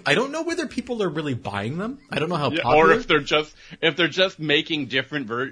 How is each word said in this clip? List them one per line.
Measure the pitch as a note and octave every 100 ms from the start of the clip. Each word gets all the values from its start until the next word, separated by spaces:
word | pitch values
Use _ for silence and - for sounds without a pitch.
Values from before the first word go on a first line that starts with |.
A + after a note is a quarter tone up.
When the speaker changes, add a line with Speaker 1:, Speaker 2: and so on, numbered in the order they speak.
| -
Speaker 1:
I |
don't | D3+ C4+
know | D#4
whether | E4 E4 D4
people | - A#3+ A#3+
are | F#3
really | D3+ D3
buying | A#2+ G#2 G2+ G#2+ D#3+
them. | A3 C#4 -
I | -
don't | D#3+
know | E3
how | C#3
Speaker 2:
Yeah, | D#3+
Speaker 1:
popular. | - D3 E3
Speaker 2:
or |
if | - -
they're | D#3
just, | C#3 - D#3 - - -
if | E3 D#3
they're | E3
just | F3+ F#3+ -
making | D#3 D3 D#3 D#3 C3
different | C3 C3 D3 A2
ver-, | A#2 C3+